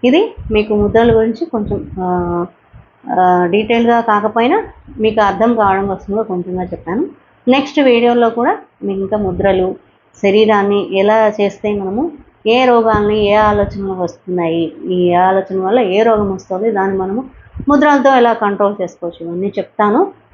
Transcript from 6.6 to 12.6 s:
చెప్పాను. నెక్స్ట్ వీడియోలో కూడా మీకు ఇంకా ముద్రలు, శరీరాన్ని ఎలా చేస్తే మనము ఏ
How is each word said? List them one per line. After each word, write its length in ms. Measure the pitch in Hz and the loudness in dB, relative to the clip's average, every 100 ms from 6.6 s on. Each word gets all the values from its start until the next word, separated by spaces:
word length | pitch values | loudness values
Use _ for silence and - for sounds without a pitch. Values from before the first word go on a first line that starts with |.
చెప్పాను. 420 | 180 170 - 196 381 - _ _ - | -8 -10 -8 -6 -6 -8 _ _ 0
నెక్స్ట్ 320 | 262 277 - | 0 0 0
వీడియోలో 500 | 269 240 240 240 233 | 4 4 2 2 2
కూడా 280 | 233 254 427 - _ | 0 -2 -2 -8 _
మీకు 160 | 196 190 | -8 -6
ఇంకా 180 | 190 214 | -4 -2
ముద్రలు, 580 | 196 180 196 185 185 - _ _ _ _ | -4 0 0 2 -2 -6 _ _ _ _
శరీరాన్ని 760 | 202 202 214 208 202 202 196 190 | 2 4 4 2 2 0 0 0
ఎలా 280 | 202 220 214 | 2 4 2
చేస్తే 460 | 214 202 196 214 | 0 -4 -2 -6
మనము 380 | 208 190 202 330 - - _ 214 | -4 -6 -4 -6 -8 -20 _ 0
ఏ 180 | 233 | 2